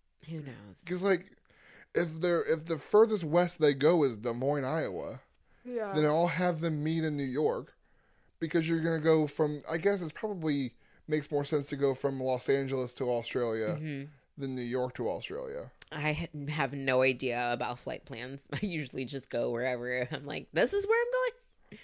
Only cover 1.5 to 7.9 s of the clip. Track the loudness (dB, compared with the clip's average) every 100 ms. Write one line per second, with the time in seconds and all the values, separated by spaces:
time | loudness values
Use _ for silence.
1.5 | _ -20 -20 -4 -2 0 0 2 2 2
2.5 | -2 0 -6 4 6 6 4 2 2 2
3.5 | 4 4 6 6 6 4 2 -4 -2 0
4.5 | 0 0 -2 -2 -4 -6 -10 -14 _ _
5.5 | _ -8 -6 -2 2 2 4 2 2 0
6.5 | 2 -2 -2 0 0 0 -2 -2 0 2
7.5 | 0 -6 _ _